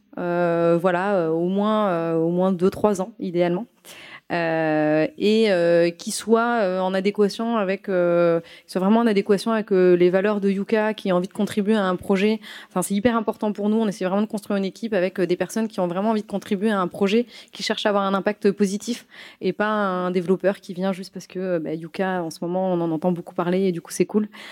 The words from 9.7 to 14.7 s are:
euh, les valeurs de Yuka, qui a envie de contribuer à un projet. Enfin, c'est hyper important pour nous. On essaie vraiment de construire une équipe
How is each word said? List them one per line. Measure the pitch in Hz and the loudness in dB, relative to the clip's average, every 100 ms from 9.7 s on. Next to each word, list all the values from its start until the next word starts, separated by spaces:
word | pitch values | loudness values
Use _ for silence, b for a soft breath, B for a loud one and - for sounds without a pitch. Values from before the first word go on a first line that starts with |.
euh, | 190 180 | 4 6
les | 175 175 | 6 4
valeurs | 190 208 202 | 4 2 0
de | 196 | 0
Yuka, | 196 190 220 214 | -2 0 0 0
qui | 208 196 | -2 0
a | 180 | 0
envie | 190 | 0
de | |
contribuer | - 202 214 196 220 | -4 -2 -2 0 0
à | |
un | 185 180 | 0 -2
projet. | - 190 214 220 B B B | 0 0 2 0 B B B
Enfin, | 185 | -6
c'est | 175 | -2
hyper | 202 240 233 | 0 2 0
important | 220 - 214 | -2 -2 -4
pour | 208 208 | -2 0
nous. | 220 | 0
On | 220 | 0
essaie | - | -2
vraiment | 185 202 | -2 0
de | 214 | -2
construire | 208 - 202 | -4 -4 -4
une | |
équipe | 190 | -4